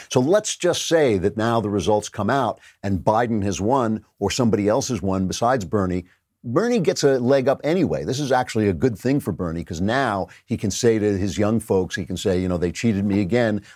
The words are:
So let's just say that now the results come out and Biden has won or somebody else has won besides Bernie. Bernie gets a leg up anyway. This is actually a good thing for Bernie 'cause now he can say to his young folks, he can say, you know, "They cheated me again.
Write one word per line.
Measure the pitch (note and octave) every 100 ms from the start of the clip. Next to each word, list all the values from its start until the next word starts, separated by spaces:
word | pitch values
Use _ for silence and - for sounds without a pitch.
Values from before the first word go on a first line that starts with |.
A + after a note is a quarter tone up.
| -
So | B2+
let's | C3 G#3 G#3+ -
just | F3 D#3 -
say | E3 C#3+ G2+
that | F#2 G#2
now | A2+ A#2
the | G#2
results | G2+ E2+ G#2+ -
come | - G#2+
out | C#3 A#2 - - _
and | G2+ F#2+
Biden | - G#2+ B2 A2
has | G2+ F2
won | G2+ C3+ A#2 G#2+ - _
or | G2
somebody | - A#2 G#2 G2+
else | A#2 -
has | A2+
won | F#2+ F#2+ F#2+
besides | F2 A#2 C3+ F2+
Bernie. | G#2+ F#2 F2+ F2 _ _ _
Bernie | B2 C3 A#3 A#3+
gets | F3 F3+
a | D3 C3
leg | B2 C#3 C3
up | C3
anyway. | C#3+ F3+ B2+ D2
This | D2+ B2
is | C#3+
actually | B2+ B2 A2+ G#2
a |
good | E2+ C3 A2
thing | B2 C#3
for | A#2
Bernie | E2 F2 E2
'cause | E2 E2
now | F#2+ B2+ C3 G2+ F2 - _
he | A2+
can | G#2
say | - A#2+ A2
to | G#2 G2
his | G2+ F2+
young | G#2 A2+
folks, | - G2 F2+
he | - F#2
can | F#2
say, | G2+ F#2
you | F#2
know, | F2+
"They | F2
cheated | E2+ A#2 G2
me | G2+ G2
again. | G2 A#2+ A#2 G#2 -